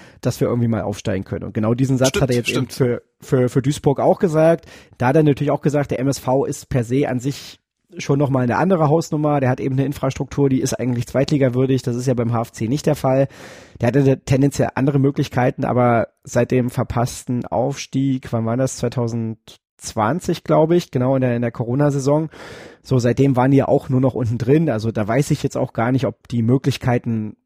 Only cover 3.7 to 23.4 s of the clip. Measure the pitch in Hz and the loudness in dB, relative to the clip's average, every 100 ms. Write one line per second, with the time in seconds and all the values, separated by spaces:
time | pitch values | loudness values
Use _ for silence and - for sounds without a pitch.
3.7 | 147 151 131 123 185 196 156 160 165 - | 0 0 2 2 2 2 4 4 2 -2
4.7 | - - - 123 156 151 135 147 143 156 | -20 -16 -4 2 4 4 2 0 -2 0
5.7 | 143 139 123 135 135 - 135 135 - - | -2 -2 -2 -2 -4 -2 0 0 -6 -4
6.7 | 135 113 127 143 123 131 143 - - _ | -4 -2 -2 -2 -2 -6 -8 -12 -20 _
7.7 | _ _ 170 - 139 143 135 123 107 170 | _ _ -10 -2 0 2 0 0 0 2
8.7 | 185 151 160 160 151 151 147 127 131 135 | 2 2 2 0 -2 0 0 0 0 -2
9.7 | 131 139 147 135 - 139 - 139 131 135 | -2 -2 -2 -4 -4 -6 0 2 2 0
10.7 | - 120 120 - 131 143 147 131 123 131 | -2 -2 -4 -2 -2 0 2 0 2 2
11.7 | 135 127 120 127 123 117 117 - - 110 | 0 -2 -4 -2 -2 0 -2 -4 -4 -4
12.7 | 143 - 143 139 131 139 - - - - | -2 0 0 2 2 0 -4 -20 -20 -20
13.7 | - 117 127 139 131 - 131 139 - 120 | -4 0 4 4 2 2 2 2 2 -2
14.7 | - 135 139 139 143 143 123 127 - 131 | 0 0 2 2 0 -4 0 0 0 -2
15.7 | 117 120 117 - _ - 123 120 127 123 | 2 2 2 0 _ -6 -2 0 0 0
16.7 | - 117 - 123 - - 123 - 98 131 | -2 -4 -2 -4 -4 -6 -6 -4 -2 -2
17.7 | 139 - 135 135 131 - 117 113 120 131 | -4 -6 -2 -2 -2 -4 -4 -2 -2 -2
18.7 | - 123 - 120 117 113 110 - - _ | -2 -6 -4 -4 -4 -6 -8 -16 -20 _
19.7 | _ - - 107 165 - 165 - 151 160 | _ -10 -2 0 0 -4 -4 0 2 4
20.7 | 175 - 143 127 135 127 120 120 - 117 | 2 0 -2 0 2 0 0 -2 -4 -2
21.7 | 131 147 139 135 147 160 - - - - | 0 2 2 0 0 -2 -10 -20 -20 -20
22.7 | - - 131 120 117 139 127 | -14 -2 0 2 2 2 4